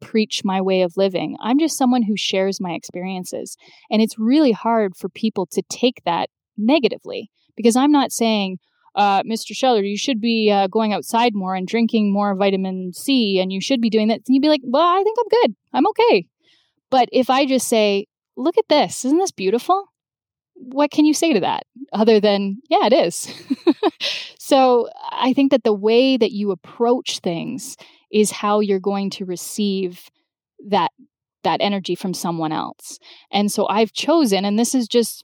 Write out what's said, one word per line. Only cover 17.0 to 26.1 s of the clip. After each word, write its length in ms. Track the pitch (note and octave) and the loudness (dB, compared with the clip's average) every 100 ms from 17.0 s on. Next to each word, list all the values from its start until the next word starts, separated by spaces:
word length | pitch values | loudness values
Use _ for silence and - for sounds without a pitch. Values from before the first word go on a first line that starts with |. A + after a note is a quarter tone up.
| A#3+ | 2
if 180 | - B3 | 0 2
I 160 | C4 C#4 | 2 2
just 200 | C4 - | 0 2
say, 380 | A3+ G#3 G3 - _ _ - | 2 2 0 -4 _ _ -6
"Look 220 | C#4 A4+ | 0 0
at 100 | - | 2
this. 380 | D4+ F#3 - B3+ | 2 2 -2 0
Isn't 120 | D#4+ | 0
this 140 | G4 | 0
beautiful?" 520 | - F#3+ A#3 - F#4+ G4 _ _ _ _ _ _ | -2 -2 -2 0 -2 -2 _ _ _ _ _ _
What 360 | - B3+ C4 D4 | -20 -8 -2 0
can 140 | - D4+ | 4 4
you 80 | |
say 180 | D4 E4 | 4 2
to 80 | A3+ | 2
that 220 | D3 - - A#3+ C#4 | 0 -4 -8 -18 -8
other 260 | G3 A3+ G#3+ | 0 4 4
than, 380 | G#3 G3+ G3 G3+ - | 4 0 -2 -8 -2
"Yeah, 160 | F4 A3+ | 0 4
it 40 | |
is." 340 | C4 F3 - - - - C4+ - | 4 2 -4 -12 -14 -8 -4 -2
<laughs> 120 | - G4+ - - - - - | -2 -4 -4 -6 -8 -12 -16
So 480 | - C4+ C4 B3 A3+ - - | 2 4 4 4 0 -8 -12
I 240 | - B3+ | -2 0
think 160 | C4 C#4 | 2 2
that 140 | C4+ | 2
the 100 | A#3 | 2
way 420 | G#3 G#3 A#3 C4 | 0 2 4 4